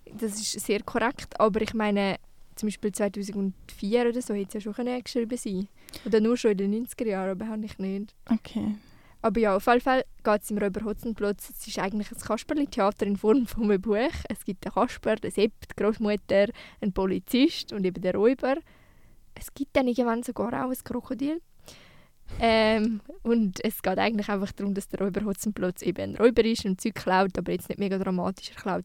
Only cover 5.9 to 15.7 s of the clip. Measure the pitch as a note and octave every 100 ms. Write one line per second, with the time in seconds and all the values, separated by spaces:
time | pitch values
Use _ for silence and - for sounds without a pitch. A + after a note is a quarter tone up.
5.9 | - A3 A3 A3 A#3+ A3+ G3 G3 G#3+ B3
6.9 | - A3+ F#3+ F#3+ F#3 A3 A3 G#3+ - F#3+
7.9 | G3 G#3+ _ - A3+ - G#3+ G#3+ G#3 -
8.9 | - - - A3+ G#3+ G#3+ F#3+ B3 A#3+ C4+
9.9 | C4 - - - G#3 - G#3 G3+ G3+ A3+
10.9 | G#3 A#3+ A3 G3+ G3+ - - - G#3 G3
11.9 | G#3+ G#3 - - A3+ - D4+ C#4+ - G#3
12.9 | - G3+ G3+ G#3+ C4 A#3 G#3+ G#3 G3 A3
13.9 | G3+ C#4 - - G#3 - F#3+ F#3+ - A#3+
14.9 | - A3+ A3 - - G#3+ - -